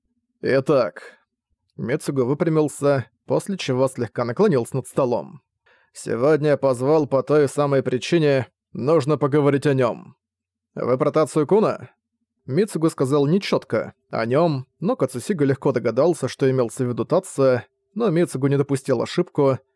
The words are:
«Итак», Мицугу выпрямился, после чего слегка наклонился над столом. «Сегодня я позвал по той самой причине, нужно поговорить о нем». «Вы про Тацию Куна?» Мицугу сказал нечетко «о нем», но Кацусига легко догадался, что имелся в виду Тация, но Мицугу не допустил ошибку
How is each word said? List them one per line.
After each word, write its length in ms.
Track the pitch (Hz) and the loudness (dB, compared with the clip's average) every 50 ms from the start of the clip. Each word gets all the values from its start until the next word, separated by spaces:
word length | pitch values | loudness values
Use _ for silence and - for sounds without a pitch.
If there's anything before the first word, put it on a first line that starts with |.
| _ _ _ _ _ _ _ _ | _ _ _ _ _ _ _ _
«Итак», 640 | - 117 123 135 123 - 151 131 117 92 - - - - - _ _ _ _ _ _ _ _ _ _ _ _ | -4 0 0 0 2 2 2 2 2 0 -2 -10 -20 -20 -20 _ _ _ _ _ _ _ _ _ _ _ _
Мицугу 480 | - - 113 131 165 - - 143 135 123 | -10 -6 -4 -4 -4 -4 -4 -2 -2 0
выпрямился, 880 | 120 147 143 175 165 156 156 156 139 - - 139 143 143 135 117 _ _ _ _ | 0 0 -2 0 0 2 0 0 0 -2 -2 0 0 2 0 -2 _ _ _ _
после 300 | - 131 156 - - 196 | -4 -4 -4 -2 -4 -8
чего 320 | 180 - - 127 127 135 131 | -8 -4 -4 0 0 0 0
слегка 360 | - - 117 107 - - 123 | 0 -4 -8 -6 -4 -6 -4
наклонился 520 | 117 120 - 202 220 156 127 117 - - | -4 0 0 2 2 2 2 0 -2 -6
над 100 | 135 120 | -8 -8
столом. 560 | - - - 139 123 120 101 71 67 - - _ _ _ _ _ _ _ _ _ _ _ | -6 -4 -2 0 0 0 -2 -4 -8 -16 -20 _ _ _ _ _ _ _ _ _ _ _
«Сегодня 580 | - - 107 107 113 123 147 160 147 147 151 | -14 -6 -6 -4 0 2 2 2 4 4 2
я 60 | 143 | 0
позвал 500 | 131 - 135 127 117 127 139 156 160 151 | 2 2 0 0 0 0 2 2 2 2
по 160 | - 139 131 127 | 2 0 -2 0
той 260 | - 143 151 147 135 | 2 2 2 2 2
самой 340 | - - 147 143 139 135 131 | 0 -2 -2 0 2 0 0
причине, 680 | 127 127 123 - - 175 175 156 143 139 135 117 - _ _ _ _ - | 0 -4 -4 -4 0 0 2 2 4 2 2 0 -4 _ _ _ _ -10
нужно 460 | - 117 135 165 160 127 147 151 127 | -6 0 2 2 2 2 2 0 0
поговорить 480 | 147 139 131 151 139 143 139 139 - | 0 0 2 2 2 4 2 2 2
о 80 | 151 139 | 2 2
нем». 420 | 131 127 113 90 67 - - - _ _ _ _ _ _ _ _ _ _ _ - | 2 2 0 -2 -4 -12 -20 -20 _ _ _ _ _ _ _ _ _ _ _ -10
«Вы 220 | - - 117 127 131 | -6 -2 0 0 2
про 120 | 147 143 | 2 0
Тацию 360 | 143 156 156 135 - 156 151 | 2 2 0 2 2 -2 0
Куна?» 440 | 135 180 220 208 143 110 - - - _ _ _ _ _ _ _ _ _ _ _ | 2 2 2 2 0 -2 -4 -10 -18 _ _ _ _ _ _ _ _ _ _ _
Мицугу 440 | - 131 160 220 - - 170 156 165 | -4 -2 -2 -2 0 -2 -2 -2 -2
сказал 360 | - - 143 127 143 147 143 | 0 0 -2 0 2 2 2
нечетко 680 | 143 170 202 - - - 135 - - - 107 - - - _ _ - | 2 2 0 0 0 -2 -2 -2 -2 -4 -4 -4 -4 -10 _ _ -8
«о 160 | - 113 113 | -6 -4 -2
нем», 400 | 117 127 147 170 170 147 131 131 _ _ - | 0 2 2 2 2 0 -2 -6 _ _ -8
но 180 | 160 202 262 | -4 -4 -2
Кацусига 500 | - 147 123 - 123 - - 208 151 147 | 0 -2 -4 -4 -6 -4 -4 -2 0 2
легко 260 | 139 135 - - 147 123 | 0 0 0 0 0 0
догадался, 560 | 123 - 120 113 123 147 175 165 - - 120 | 0 -2 -2 0 2 2 2 2 0 -2 -8
что 220 | - - 143 131 | -4 0 0 2
имелся 340 | 131 131 120 110 - - 131 | 2 2 0 -2 -2 -4 -4
в 40 | 123 | -4
виду 180 | 120 113 113 | -2 -4 -2
Тация, 600 | - - 117 - - - - 135 131 127 120 - _ _ _ _ _ - | 0 0 -2 -2 -2 -2 2 2 4 4 2 -2 _ _ _ _ _ -6
но 160 | 208 240 208 | -2 0 0
Мицугу 380 | 156 170 175 - - 131 135 139 | 2 2 0 0 -2 -2 0 0
не 100 | 139 143 | 2 0
допустил 420 | 143 - 139 131 - - 131 117 | 0 0 -2 -4 -2 -2 -2 -2
ошибку 580 | 117 - - - 175 - - - 143 135 131 - _ _ _ | -2 -4 -2 -4 -4 -4 0 0 2 2 2 0 _ _ _